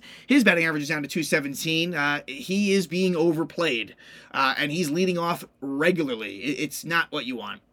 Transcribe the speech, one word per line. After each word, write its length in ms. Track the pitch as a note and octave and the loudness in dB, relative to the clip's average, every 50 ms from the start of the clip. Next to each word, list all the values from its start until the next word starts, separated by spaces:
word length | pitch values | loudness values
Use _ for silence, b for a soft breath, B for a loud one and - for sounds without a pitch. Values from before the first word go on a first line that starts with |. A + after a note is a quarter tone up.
| B B B B B | B B B B B
his 160 | B C4 C#4+ G#3+ | B 4 6 6
batting 220 | G3 F3 E3+ E3 | 6 6 4 4
average 180 | E3 D#3 D3+ C#3+ | 2 0 -2 -2
is 60 | D3 | -2
down 140 | D#3+ D3+ C#3+ | -4 -4 -4
to 40 | |
two 160 | C#3 - F3+ D3 | -4 -4 -4 0
seventeen. 720 | - F3+ D#3 C#3 C#3 C3+ - - E3 D#3+ D#3+ E3+ F3+ F3 | 2 2 0 0 0 -6 -4 -2 0 0 0 0 0 -2
Uh, 240 | D3 C#3+ D3 D3 D3 - | -2 0 0 0 -2 -4
he 460 | - C3+ C#3 B2 E3+ F#3+ G3+ G#3 F#3+ G3 | -8 -12 -8 -6 -2 0 0 2 2 2
is 120 | G3 F3+ | 2 2
being 300 | - E3+ F#3 F#3 F3+ F3 | 0 0 0 2 2 2
overplayed, 800 | D#3 E3 F3 D#3 D#3+ D#3+ - - - E3+ D3+ B2 A2+ G#2+ - - B B B B B B B B | 2 2 2 2 0 -2 -4 -2 -2 0 0 0 -2 -4 -6 -12 B B B B B B B B
uh, 200 | C3+ C3+ C3 - | 0 2 2 2
and 160 | - D3 D3 D3+ | 0 -2 -2 0
he's 160 | F3+ E3+ C#3 | 0 0 0
leading 280 | D3 F3 F#3+ F#3 F3 | 2 2 2 2 2
off 280 | E3+ E3+ E3+ E3+ - - - _ - | 0 0 0 -2 -2 -6 -14 _ -10
regularly. 800 | C#3 C#3 C#3 C#3+ D#3 F3+ F#3 E3 D#3 C3+ A#2+ A2 G#2+ G2+ G2 G2 | -8 -6 -2 2 2 2 2 2 0 -2 -4 -6 -8 -8 -8 -6
It, 200 | - C#3 - - | -6 -4 -4 -4
it's 240 | D#3 D3 - - - | -4 -6 -6 -8 -4
not 260 | D3+ E3+ E3 D#3+ - D3 | -2 0 0 0 0 -4
what 120 | D3 A#2+ | -8 -6
you 120 | B2 B2+ | -6 -8
want. 240 | A2+ G#2 G2+ G2 - _ _ | -8 -8 -10 -12 -14 _ _